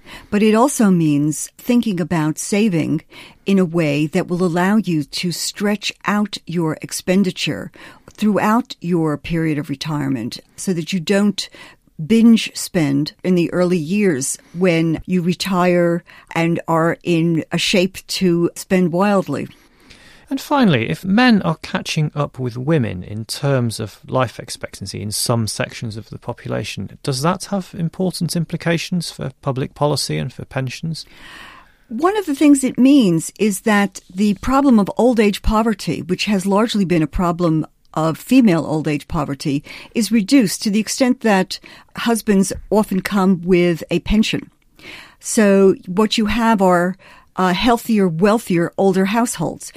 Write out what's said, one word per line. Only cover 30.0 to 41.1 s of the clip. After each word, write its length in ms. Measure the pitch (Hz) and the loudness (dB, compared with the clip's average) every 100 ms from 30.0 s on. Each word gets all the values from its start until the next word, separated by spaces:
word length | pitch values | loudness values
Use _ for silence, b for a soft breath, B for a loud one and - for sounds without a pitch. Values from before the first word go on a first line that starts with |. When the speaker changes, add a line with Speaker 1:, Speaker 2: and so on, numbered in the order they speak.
| - 151 | -4 -6
Speaker 2:
and 160 | 151 | -6
for 100 | - | -10
pensions? 600 | - 139 131 - 165 156 B B B B B B B B - | -10 -8 -8 -8 -10 -10 B B B B B B B B -12
Speaker 1:
One 280 | 233 339 427 | -2 0 0
of 80 | 381 | -2
the 100 | 277 | 2
things 280 | 302 285 | 4 6
it 160 | 254 - | 4 4
means 520 | 262 294 208 165 - - | 6 6 6 2 -2 -2
is 220 | 214 190 | -2 0
that 400 | - 208 202 - - | 0 2 2 -4 -12
the 200 | 180 208 202 | -2 0 0
problem 380 | - 269 285 226 | 0 2 6 6
of 120 | 185 - | 4 2
old 220 | 233 233 | 2 4
age 240 | 208 190 | 2 2
poverty, 580 | - 214 226 214 - - | 0 2 2 -2 -4 -6
which 240 | 151 180 - | -4 -4 -2
has 200 | 202 190 | -2 2
largely 380 | 196 226 208 | 2 2 0
been 200 | 180 175 | 0 0
a 40 | 151 | 0
problem 580 | - 175 170 175 160 - _ _ | -2 -2 0 0 0 -2 _ _
of 240 | - 160 180 | -4 -2 -2
female 480 | - 262 226 165 - | 2 4 6 4 0
old 220 | 156 151 | -2 -2
age 200 | 151 - | -4 -4
poverty, 560 | 170 139 139 156 139 B B B | -4 -4 -6 -4 -4 B B B
is 180 | 226 196 | -4 0
reduced 520 | 226 190 285 196 - | 0 4 4 2 0
to 80 | 220 | -2
the 80 | 208 | -2
extent 420 | 208 - 254 | -2 0 0